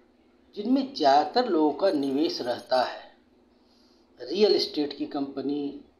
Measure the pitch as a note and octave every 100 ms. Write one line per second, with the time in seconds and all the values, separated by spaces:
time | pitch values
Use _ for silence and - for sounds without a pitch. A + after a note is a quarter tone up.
0 | _ _ _ _ _ G3 A3+ C#4 C4+ -
1 | C#3 C#3 F#3+ B3 A#3 D#3 D3+ C#3+ F#3+ D#3
2 | C#3 C3+ F3 - - A#2 - B2+ A#2+ -
3 | - _ _ _ _ _ _ _ _ _
4 | _ - - F3+ G#3 D#3+ - D3+ C#3+ -
5 | D3 D3 C#3 C3+ C3+ C#3+ C#3+ C#3 -